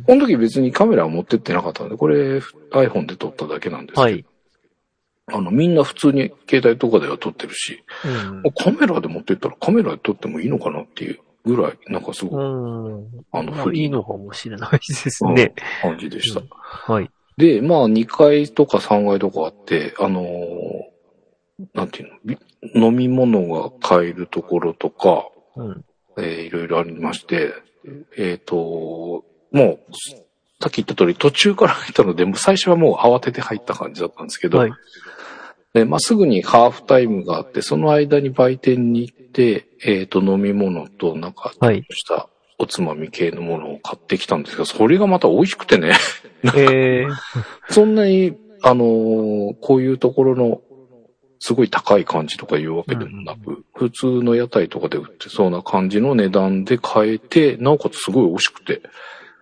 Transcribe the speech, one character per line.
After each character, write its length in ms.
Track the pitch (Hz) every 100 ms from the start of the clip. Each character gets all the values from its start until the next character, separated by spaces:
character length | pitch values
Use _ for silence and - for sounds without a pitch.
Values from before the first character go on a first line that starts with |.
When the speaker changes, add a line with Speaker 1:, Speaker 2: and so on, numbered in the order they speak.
Speaker 1:
ん。 20 |
Speaker 2:
こ 120 | - 262
の 120 | 269
時 100 | 135
別 240 | 113 135
に 100 | 127
カ 140 | - 220
メ 100 | 120
ラ 80 |
は 60 | 80
持 120 | 85
っ 40 | -
て 120 | 117
っ 20 |
て 140 | -
な 100 | 87
か 60 | 82
っ 40 |
た 100 | -
の 60 | 76
で、 80 | 110
こ 120 | 151
れ 280 | 147 139 135 135 - -
iPhone 360 | 139 127 104 -
で 80 | -
撮 140 | 110
っ 60 | -
た 120 | 131
だ 120 | -
け 120 | -
な 100 | -
ん 60 | -
で 60 |
す 20 | 143
け 0 |
ど、 60 |
Speaker 1:
は 80 | 120
い。 140 | 87 - _ _ _ _ _ _ _ _ _ -
Speaker 2:
あ 120 | 104
の、 100 | 90
み 160 | 120 175
ん 80 | 160
な 80 |
普 120 | 135 -
通 160 | 143
に 200 | 135 131 - -
携 180 | 131 120
帯 100 | 117
と 120 | 120
か 100 | 110
で 80 | -
は 100 | -
撮 120 | -
っ 40 |
て 140 | - 113
る 60 |
し、 300 | - - - - - 151
Speaker 1:
う 260 | 120 98
ん。 100 | 95
Speaker 2:
も 80 | 147
う 40 |
カ 180 | - 180
メ 160 | 269 277
ラ 120 | 156
で 60 | -
持 140 | -
っ 20 |
て 100 | -
っ 40 | 95
た 120 | -
ら 60 | -
カ 120 | -
メ 120 | 226
ラ 80 | 190
で 60 | -
撮 140 | -
っ 20 | 95
て 120 | 104
も 120 | -
い 80 | -
い 20 |
の 100 | 139
か 120 | -
な 100 | 76
っ 60 | -
て 160 | -
い 80 | -
う 80 | - _ _ 113
ぐ 160 | 120
ら 80 | 76
い、 80 | - -
な 120 | 98
ん 40 |
か 100 | -
す 120 | - 95
ご 60 |
く、 60 | 139
Speaker 1:
う 20 |
ん。 840 | 135 131 120 113 110 107 110 120 -
Speaker 2:
あ 120 | 165
の、 80 | 160
Speaker 1:
ま 100 | 147
あ、 20 |
Speaker 2:
フ 80 | 135
リ 100 | 156
ー 20 |
Speaker 1:
い 20 | 151
い 40 |
の 140 | 131
か 100 | 95
も 200 | 101 101
し 160 | - 117
れ 80 | 104
な 100 | 117
い 40 |
で 80 | 147
す 460 | - 143 135 - -
ね。 280 | - 107 - - -
Speaker 2:
う 40 | 90
ん、 40 |
感 80 | 82
じ 100 | -
で 120 | -
し 120 | 117
た。 80 | 101
Speaker 1:
う 20 |
ん。 40 | - - - - -
は 80 | 110
い。 80 | - _ _ -
Speaker 2:
で、 240 | 165 110
ま 220 | 147 160
あ、 40 | 113
二 180 | 110 113
階 440 | - 147 147 147
と 160 | - 143
か 160 | 101
三 240 | - 104 101
階 120 | 98
と 120 | 98
か 100 | 82
あ 80 | 80
っ 40 |
て、 400 | - - 82 76 -
あ 80 | 95
の 140 | 92
ー、 640 | 87 87 85 87 85 - - _ _ _ _ _ _ - 190
な 120 | 107 92
ん 40 |
て 120 | -
い 40 | -
う 60 |
の、 60 | - 107
び-、 120 | 143 _ _ - 113
飲 200 | 113 123
み 120 | 127
物 400 | 131 123 104 85
が 240 | 80 - -
買 280 | - 90 87
え 60 |
る 140 | 87 87
と 140 | 85
こ 180 | - 87
ろ 140 | 85
と 160 | - -
か、 400 | - 95 82 - - _ 131
Speaker 1:
う 80 |
ん。 220 | 113 92 - _ _ 95
Speaker 2:
え 40 |
ー、 200 | 85 82
い 60 | 85
ろ 140 | 85
い 40 | 85
ろ 120 | 85
あ 40 |
り 100 | 85
ま 200 | 82 78
し 120 | 71 -
て、 280 | - 73 - - _ 147 139 - -
え 160 | 92
ー 40 | 87
と、 880 | - 87 82 82 80 82 85 80 - _ _
も 280 | 139 113 -
う、 0 | _ - - - _ _ _ _
さ 60 | -
っ 40 |
き 120 | -
言 20 | -
っ 20 |
た 60 | 143
通 100 | 87
り、 80 | -
途 160 | 143
中 240 | - 202 196
か 100 | 170
ら 60 |
入 180 | - -
っ 40 |
た 100 | -
の 100 | 101
で、 120 | 87 92
も 80 |
う 40 | 98
最 200 | - 190
初 120 | 185
は 60 | 170
も 180 | 151
う 20 | -
慌 240 | 120 123
て 120 | 127
て 100 | 120
入 160 | 113 107
っ 40 | -
た 80 |
感 200 | 90 78
じ 80 | 71
だ 60 | 87
っ 60 | -
た 80 |
ん 40 | 78
で 20 |
す 80 | -
け 120 | 87
ど、 100 | 95
Speaker 1:
は 80 | 113
い。 40 | 123 _ - - - - - - - _
Speaker 2:
で、 120 | 113 117
ま 120 | 156
あ、 20 |
す 140 | - 220
ぐ 120 | 165
に 160 | 98
ハ 240 | - 120 120
ー 40 |
フ 120 | -
タ 160 | - 131
イ 80 | 120
ム 180 | 98 87
が 120 | 82
あ 40 |
っ 100 | -
て、 100 | -
そ 160 | - 147
の 140 | 156
間 280 | 151 143 143
に 100 | 139
売 300 | 131 127 131
店 320 | 131 127 120
に 100 | 117
行 100 | 120
っ 40 | -
て、 520 | - - 120 101 - _
え 200 | - 98
ー 20 | 92
と、 160 | 95
飲 180 | 95 98
み 140 | 101
物 340 | 101 98 85 78
と、 280 | - 85 80
な 140 | 90
ん 40 |
か、 200 | - - -
Speaker 1:
は 120 | 123
い。 60 | 101
Speaker 2:
ち 20 |
ょ 40 |
っ 40 | -
と 60 | -
し 80 |
た 260 | - 82 - _ _ -
お 80 | -
つ 140 | -
ま 120 | 85
み 160 | 76 78
系 220 | - 85
の 100 | 85
も 160 | 85 82
の 160 | 76
を 60 | 73
買 160 | - -
っ 40 |
て 180 | - -
き 100 | -
た 100 | 82
ん 60 |
で 80 | -
す 60 | -
が、 80 | -
そ 200 | - 113
れ 120 | 185
が 100 | 202
ま 120 | 180
た 100 | -
美 80 | 92
味 100 | 190
し 80 | -
く 100 | -
て 120 | 101
ね。 160 | 80 - - -
<laughs> 220 | - _
Speaker 1:
へ 640 | 127 143 135 131 131 127 139
ー。 20 | 135 - 123 107 - -
Speaker 2:
そ 160 | 208 214
ん 100 | 214
な 100 | 202
に、 320 | 190 185 - - -
あ 120 | 127
の 120 | 120 117
ー、 720 | 113 110 110 107 104 101 117
こ 160 | - 131
う 40 |
い 60 | 127
う 100 | 131
と 140 | 127
こ 140 | 131 131
ろ 100 | 127
の、 260 | 120 110 _ - _ _ _ _ _ _
す 160 | - 120
ご 80 |
い 60 | 113
高 260 | - - 104
い 80 | 85
感 220 | 82 76
じ 100 | -
と 80 | -
か 140 | 76
い 60 | 78
う 120 | 82
わ 60 |
け 100 | -
で 120 | 123 73
も 180 | -
な 100 | - 113
く、 120 | 104
Speaker 1:
う 20 |
ん 40 |
う 20 | -
ん 0 |
う 40 |
ん。 40 | -
Speaker 2:
普 160 | - 120
通 160 | - 131 123
の 140 | 120 117
屋 100 | 120
台 240 | 107 82
と 100 | -
か 100 | 85
で 100 | 87
売 60 | -
っ 40 |
て 200 | - -
そ 180 | - 92
う 20 |
な 140 | 87
感 260 | - 98 95
じ 100 | 104
の 140 | 131
値 160 | 123 95
段 360 | 98 95 95 95
で 120 | 120
買 380 | - 110 107 110
え 20 |
て、 400 | - 170 147 117
な 140 | 127
お 80 | 151
か 100 | 101
つ 80 | -
す 140 | -
ご 120 | 117
い 40 | 92
美 60 |
味 60 | 90
し 80 | -
く 140 | -
て、 200 | - - - - - - - _